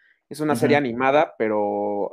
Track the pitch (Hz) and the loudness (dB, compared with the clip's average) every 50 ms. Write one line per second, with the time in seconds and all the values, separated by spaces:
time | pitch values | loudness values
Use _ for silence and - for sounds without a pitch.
0 | _ _ _ _ _ - 147 143 156 151 143 117 135 143 147 147 143 123 113 120 | _ _ _ _ _ -16 -8 -4 -2 -2 0 2 2 2 2 2 2 0 -2 0
1 | 131 135 139 151 165 - - - 117 110 107 107 104 104 104 101 104 104 104 101 | 0 2 4 4 2 0 0 -2 -2 0 0 0 0 0 -2 -2 -2 -2 -2 -4
2 | 98 - | -4 -6